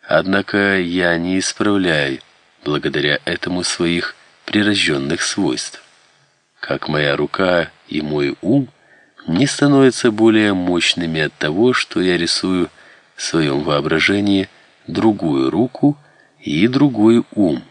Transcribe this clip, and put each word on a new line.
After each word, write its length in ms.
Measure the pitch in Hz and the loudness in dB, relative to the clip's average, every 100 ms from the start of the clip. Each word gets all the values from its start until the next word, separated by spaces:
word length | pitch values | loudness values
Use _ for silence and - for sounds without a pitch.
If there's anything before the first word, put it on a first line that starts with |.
Однако 760 | - 78 90 98 98 101 101 95 | 0 -2 0 -2 0 0 0 0
я 380 | 87 90 87 85 | -2 0 0 0
не 220 | 85 92 | 0 -2
исправляю 800 | 92 - 104 101 90 78 69 65 _ _ _ _ | -2 -2 0 2 0 0 -2 -6 _ _ _ _
благодаря 560 | - 73 71 71 73 71 - | -6 -4 -4 -2 -2 -2 -4
этому 380 | 87 - 90 | -6 -6 -6
своих 520 | 87 - 85 87 90 - _ _ - | -6 -2 -2 -2 -4 -10 _ _ -6
прирожденных 760 | 104 104 98 90 71 67 85 | -2 0 0 0 -2 -2 -4
свойств. 580 | - - 90 64 - - - _ _ _ _ _ _ _ | -4 -2 -2 -2 -8 -14 -20 _ _ _ _ _ _ _
Как 280 | - 69 - | -6 -6 -4
моя 280 | 76 73 73 | -2 0 -2
рука 560 | 73 - 95 87 82 _ _ | -4 -2 0 0 -2 _ _
и 140 | 76 | -6
мой 340 | 76 76 71 - | -4 -2 -2 -4
ум 280 | 90 135 131 _ _ _ _ _ - | 0 0 0 _ _ _ _ _ -4
не 180 | - 139 | 0 0
становятся 640 | - 143 143 135 117 123 | 2 2 6 4 4 -2
более 420 | 107 110 110 107 | 4 4 4 2
мощными 680 | 95 90 87 - - 85 80 | 0 0 0 0 -2 -2 -2
от 120 | 76 | -4
того, 400 | - 76 85 123 | -4 -4 2 2
что 280 | 127 - - | 2 -4 -2
я 160 | 92 87 | 0 0
рисую 520 | 85 - 92 92 82 _ - - _ - | 0 -2 -2 -2 -2 _ -20 -20 _ -14
в 60 | |
своем 420 | - - 76 69 | -4 -2 0 0
воображении 880 | 76 73 73 80 76 101 101 98 92 _ _ _ - | 0 -2 0 0 0 0 2 0 0 _ _ _ -8
другую 640 | - 110 104 82 69 67 | 0 2 2 0 0 0
руку 480 | 85 127 - 143 147 _ _ _ _ | 0 -2 2 0 0 _ _ _ _
и 280 | - 76 107 | -4 0 2
другой 560 | 131 143 117 107 117 - | 4 2 4 4 4 2
ум 300 | - 95 71 - | 0 0 0 -6